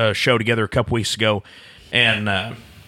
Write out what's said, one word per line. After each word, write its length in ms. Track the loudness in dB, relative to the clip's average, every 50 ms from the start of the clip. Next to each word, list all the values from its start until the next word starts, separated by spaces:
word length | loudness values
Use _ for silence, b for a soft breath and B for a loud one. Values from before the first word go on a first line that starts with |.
| 0 0
a 40 | 0
show 220 | 0 2 2 2 2
together 240 | 2 0 0 0
a 60 | 0 0
couple 260 | 0 -2 0 0 -2
weeks 200 | -2 -2 -4 -2
ago. 260 | 0 0 0 0 0 B B B B B B B B B -4
And, 380 | 0 2 2 2 0 0 -2 -2
uh, 240 | -2 -2 -4 -6 -10 -14 -18 -20 -20 -20 -20